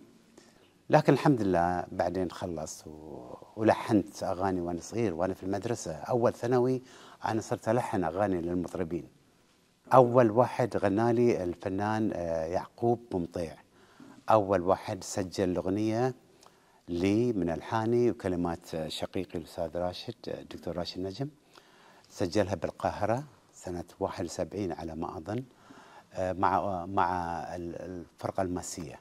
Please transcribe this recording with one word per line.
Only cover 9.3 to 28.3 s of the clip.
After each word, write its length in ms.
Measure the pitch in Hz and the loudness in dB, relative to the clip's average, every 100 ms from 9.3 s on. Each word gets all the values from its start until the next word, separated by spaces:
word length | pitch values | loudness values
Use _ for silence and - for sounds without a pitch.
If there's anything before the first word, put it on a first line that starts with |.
| _ _ _ _ _ - | _ _ _ _ _ 6
أول 360 | 127 123 120 117 | 8 8 8 6
واحد 460 | 107 120 - 117 101 | 6 2 2 -2 0
غنى 360 | 98 98 120 | 2 2 2
لي 320 | 117 120 90 | 4 4 4
الفنان، 680 | 90 85 101 95 104 110 110 | 0 -4 -4 -2 0 0 0
آه، 300 | 85 85 82 | -2 -2 -2
يعقوب 560 | 80 87 - - 117 120 - | -2 -4 -6 -2 0 0 -2
بمطيع، 460 | 92 82 95 82 78 - _ - - - - - | -4 -4 -4 -6 -10 -20 _ -20 -20 -20 -6 4
أول 300 | 110 98 95 | 4 4 2
واحد 440 | 87 92 - 104 | 4 2 0 -10
سجل 460 | - - 92 82 92 | -8 -6 -4 0 0
الأغنية 640 | 87 85 101 110 110 131 127 - _ - _ _ _ - | 0 0 0 0 0 0 -4 -14 _ -20 _ _ _ -8
لي 440 | 87 95 104 123 | 0 2 4 2
من 180 | 107 85 | 2 0
ألحاني 600 | 80 - 113 113 120 120 | -2 -2 -2 2 4 4
وكلمات 800 | 92 95 90 87 85 - 82 80 | 2 -2 0 0 -2 -6 -6 -6
شقيقي 500 | - - 98 90 87 | -6 -6 -4 -6 -8
الأستاذ 380 | 78 - 82 85 | -8 -6 -6 -2
راشد، 380 | 90 90 - 117 - | -4 -4 -10 -12 -10
الدكتور 480 | - - - - 85 | -10 -10 -12 -8 -6
راشد 240 | 87 90 | -6 -6
نجم، 280 | 95 95 139 - _ - - - - - - | -6 -6 -8 -10 _ -20 -20 -20 -20 -20 -16
سجلها 460 | - 95 104 95 | -6 -2 0 0
بالقاهرة 680 | 90 - - 95 85 101 120 147 - _ | 0 -4 -2 -4 0 0 0 -4 -14 _
سنة 320 | - - 87 82 - | -16 -10 -8 -8 -6
واحد 240 | 95 - | -4 -4
وسبعين 480 | 87 - 82 95 98 | -6 -4 -6 -4 -6
على 220 | 76 82 | -6 -8
ما 240 | 78 82 92 | -8 -8 -8
أظن، 260 | 80 113 131 - - - - - - | -8 -6 -8 -14 -20 -20 -20 -20 -12
آه، 180 | 95 92 | -4 -4
مع، 540 | 90 95 92 92 92 85 | 2 2 2 0 -4 -2
مع 220 | 98 90 90 85 85 - 87 | 0 2 0 -2 -4 -6 -8
ال-، 180 | 87 82 | -8 -8
الفرقة 640 | - 90 82 - 107 | -10 -12 -14 -8 -6